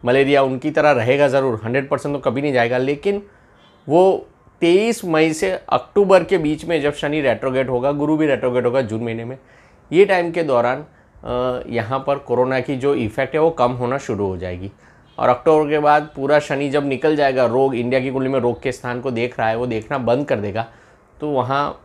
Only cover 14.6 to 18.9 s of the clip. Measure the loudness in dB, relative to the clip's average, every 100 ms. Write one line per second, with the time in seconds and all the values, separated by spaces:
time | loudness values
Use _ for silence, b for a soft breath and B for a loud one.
14.6 | -12 -16 b b b -4 0 2 4 2
15.6 | 2 0 4 2 0 -8 0 0 2 -4
16.6 | 0 0 -2 0 0 2 2 2 2 2
17.6 | 2 0 0 0 0 -4 -2 0 0 -2
18.6 | -6 -6 -8